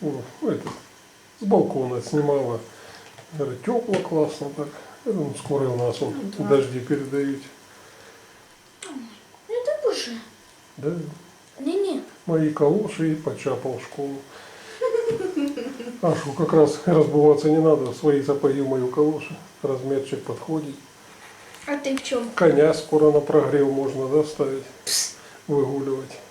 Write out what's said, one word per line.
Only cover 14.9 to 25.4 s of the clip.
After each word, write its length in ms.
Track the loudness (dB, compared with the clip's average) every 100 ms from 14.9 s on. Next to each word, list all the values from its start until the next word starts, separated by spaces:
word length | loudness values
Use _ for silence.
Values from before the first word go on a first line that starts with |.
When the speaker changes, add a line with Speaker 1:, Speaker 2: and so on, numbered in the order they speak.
| 0 0 -2 -2 -2 -2 -4 -8 -10 -12 -2
Speaker 1:
А 120 | 0 0
шо, 160 | -2
как 200 | -4 2
раз 280 | 6 6 4 2
разбываться 640 | 4 6 6 8 8 6
не 80 | 4
надо, 340 | 6 4 2
свои 300 | -2 2 2
сапоги 380 | 2 2 2 2
в 60 | 0
мою 200 | 0 0
калоши. 480 | 2 2 2 -6 -14 -16 -8
Размерчик 600 | -4 -4 -2 -2 -2 -6
подходит. 520 | -6 -8 -4 -6 -6 -12 -18 -20 -20 -20 -20 -20 -20 -16 -6
Speaker 3:
А 100 | -4
ты 180 | -2 -4
в 60 |
чём? 280 | -2 -4 -4
Speaker 1:
Коня 400 | 2 4 6 4
скоро 360 | 4 0 4 6
на 80 | 6
прогрев 480 | 4 2 4 4 2
можно, 400 | 2 -2 -2 0
да, 160 | 2
ставить? 400 | 2 0 -2 -4 -8 -12
Speaker 3:
Пс. 300 | -4 -2 -2 -8 -20 -16